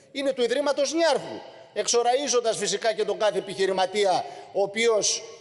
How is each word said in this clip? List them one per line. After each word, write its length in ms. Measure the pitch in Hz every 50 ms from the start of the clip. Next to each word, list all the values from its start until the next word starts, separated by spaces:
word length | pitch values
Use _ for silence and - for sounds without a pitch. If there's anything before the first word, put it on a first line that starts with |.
| - _ -
Είναι 200 | 269 277 277 262
του 100 | 254 240
Ιδρύματος 520 | 220 240 285 285 285 269 294 277 262 294
Νιάρχου. 460 | 330 330 311 262 196 151 - - - - - - - - - -
Εξοραίζοντας 840 | 208 208 - - 240 233 240 254 277 294 247 240 240 226 226 202
φυσικά 360 | 151 202 180 185 202 - 226 208
και 120 | 208 214
τον 140 | 196 196 190
κάθε 200 | 214 208 196 190
επιχειρηματία, 880 | 185 202 175 185 190 185 190 185 185 180 190 214 202 190 175 143 - - - - - - -
ο 100 | 190 202
οποίος 600 | 190 196 226 233 233 226 202 - - - - - - - -